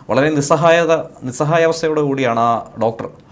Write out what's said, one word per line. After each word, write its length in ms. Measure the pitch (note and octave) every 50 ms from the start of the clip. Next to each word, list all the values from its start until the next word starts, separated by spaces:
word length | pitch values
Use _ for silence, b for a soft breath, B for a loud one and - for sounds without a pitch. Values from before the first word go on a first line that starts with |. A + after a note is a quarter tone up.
| B -
വളരെ 200 | - C3+ C#3 D#3
നിസ്സഹായത, 680 | D#3 D3 C#3+ - E3 D3 E3+ E3 E3 E3+ E3+ D#3+ D#3+ D3+ B2+ - - - -
നിസ്സഹായാവസ്ഥയോടു 800 | B2+ A#2+ - D3+ D3 E3 E3 E3 D#3+ E3 E3 - D#3 D#3 D3+
കൂടിയാണ് 380 | D3 C#3 C3+ C#3 C3+ A#2+ A#2 A2+
ആ 320 | A#2 A#2+ A#2 G#2+ - - - A2
ഡോക്ടർ 280 | A2+ A2+ A2+ - - - - - - -